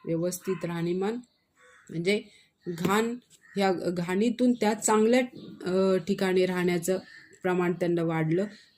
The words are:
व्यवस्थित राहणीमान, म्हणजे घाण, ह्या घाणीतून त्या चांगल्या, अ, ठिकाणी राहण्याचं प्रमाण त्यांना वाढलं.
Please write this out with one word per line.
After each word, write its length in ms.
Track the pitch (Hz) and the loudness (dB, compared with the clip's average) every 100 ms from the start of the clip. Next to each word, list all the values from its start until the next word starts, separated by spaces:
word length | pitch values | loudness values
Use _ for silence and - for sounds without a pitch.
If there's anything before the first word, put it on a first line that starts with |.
| 160 | -4
व्यवस्थित 580 | 165 175 180 - 180 | -2 -2 -4 -6 -4
राहणीमान, 500 | 170 170 170 180 196 240 - _ _ _ _ _ - | -4 -4 -2 -2 -2 -4 -10 _ _ _ _ _ -10
म्हणजे 320 | 165 170 208 - - _ _ - | -4 -2 -2 -4 -18 _ _ -10
घाण, 460 | 170 180 202 233 240 - _ - 196 | -4 0 2 0 -4 -12 _ -10 0
ह्या 160 | 190 | 0
घाणीतून 800 | 180 - 175 170 185 233 - 247 | 0 -2 -2 -2 0 0 2 2
त्या 220 | 240 208 | 2 0
चांगल्या, 460 | 208 - 214 220 247 254 - - - 180 | 0 2 4 6 4 2 -6 -18 -10 -2
अ, 300 | 185 190 185 | 2 2 2
ठिकाणी 500 | 185 196 190 185 185 | 0 -2 2 2 2
राहण्याचं 520 | 180 180 175 170 185 - - - - | 2 0 0 0 -4 -6 -20 -20 -6
प्रमाण 300 | 185 180 175 | -2 0 0
त्यांना 300 | 175 175 170 | 0 0 0
वाढलं. 420 | 165 160 160 170 208 - - | 0 0 0 0 -2 -8 -20